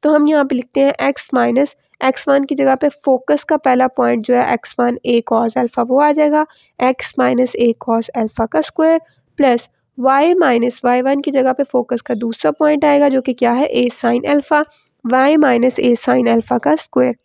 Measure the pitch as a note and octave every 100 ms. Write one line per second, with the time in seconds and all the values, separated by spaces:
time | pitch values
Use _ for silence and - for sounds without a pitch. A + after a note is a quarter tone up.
0 | D4 D4+ D4 D4+ C4+ B3+ - - C#4 -
1 | C#4 C4+ - B3+ A#3+ A#3+ C#4+ - _ _
2 | C4 C4 - C#4 C#4 C#4 C4+ C4 D4 -
3 | - B3+ - D4 - D4+ C#4 B3+ B3+ C4
4 | A#3+ A#3+ G#3+ B3 B3 A#3 - - A#3+ A#3+
5 | - A#3 A3+ A3+ A#3 A#3+ A#3+ - A#3+ C4
6 | D4 D4+ D4+ D4+ D#4 _ _ _ B3+ C4
7 | - - B3 B3 B3+ - A#3+ A3+ - A3+
8 | A3+ - A3 - A3+ D#4 D4+ - D#4+ E4
9 | E4 _ _ - C#4 A#3+ - _ _ -
10 | B3+ C4+ D#4+ F4+ D#4+ A#3+ A#3+ A#3+ B3 B3
11 | B3+ C#4 C#4+ C#4 B3+ B3+ C#4 B3+ B3 A#3+
12 | - A#3 A#3 A3+ D4+ D#4 D4+ D4+ D4 C#4+
13 | C#4+ C4 C4 A#3+ A#3+ A#3+ C#4+ - B3 -
14 | A#3+ A#3+ C#4+ D4 C#4 D4 D4+ _ _ _
15 | A#3 B3+ C4+ D#4 D4 A#3+ B3 - B3 A#3
16 | - B3+ A#3 A#3 - B3 C#4+ D#4 - C4
17 | B3+ A#3